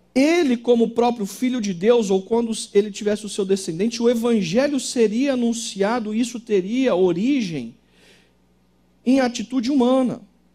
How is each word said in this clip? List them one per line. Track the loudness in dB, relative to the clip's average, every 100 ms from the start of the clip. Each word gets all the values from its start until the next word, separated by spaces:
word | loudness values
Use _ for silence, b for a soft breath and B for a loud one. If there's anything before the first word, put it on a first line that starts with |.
| _
Ele, | 2 4 4 2 0
como | 2 2 2
próprio | 2 0 0 -6
filho | -4 -4 -2
de | -4
Deus, | -2 2 2 2
ou | 0
quando | 0 -2 -2 -6 0
ele | 0 0
tivesse | -2 -4 -4 -6
o |
seu | -6
descendente, | -2 -2 -2 -4 -4 0
o | 0
evangelho | 2 2 0 0 0 0 -2
seria | -4 0 2 2 0
anunciado, | 0 0 -2 -6 -4 -2 -2 -2
isso | -2 -4 -6
teria | -2 0 0 0 2 2
origem | 2 2 0 0 -2 -6 -10 -14 b b b b b b _ _ _ _ _ _
em | 0 2
atitude | 2 -2 -6 -4 0
humana. | 2 2 2 0 -4 -14 _ _